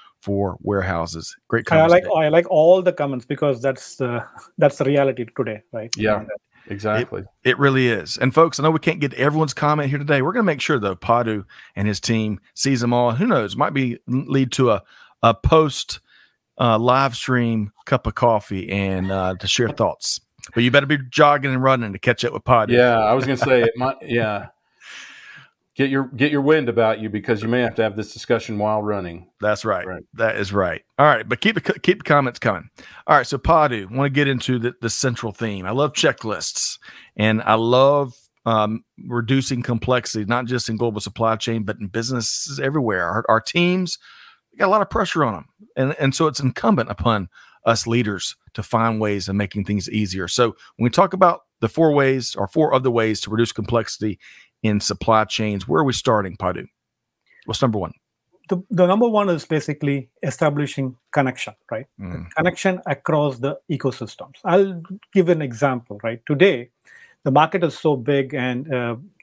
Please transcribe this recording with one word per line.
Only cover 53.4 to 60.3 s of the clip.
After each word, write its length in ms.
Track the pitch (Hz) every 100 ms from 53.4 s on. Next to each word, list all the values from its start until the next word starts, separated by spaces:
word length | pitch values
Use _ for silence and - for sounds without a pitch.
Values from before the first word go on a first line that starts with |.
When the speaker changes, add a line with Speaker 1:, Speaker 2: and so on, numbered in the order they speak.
| 117
Speaker 1:
complexity 640 | - 104 117 107 - 107 95 - - _ _
in 180 | 110 104
supply 440 | - 101 - 110
chains? 420 | 107 - 107 101 95
Where 120 | 143
are 40 |
we 80 | 143
starting, 440 | 120 - 110 95 80
Padu? 300 | 92 92 95 _ _ _ _ _ _ _ -
What's 160 | 113
number 160 | 131 107
one? 140 | 85 - _ _ _ _ -
Speaker 2:
The, 140 | 180 -
the 160 | 180 180
number 220 | 202 240
one 200 | 214 202
is 160 | 165 -
basically 640 | 156 135 147 147 139 127 -
establishing 720 | 151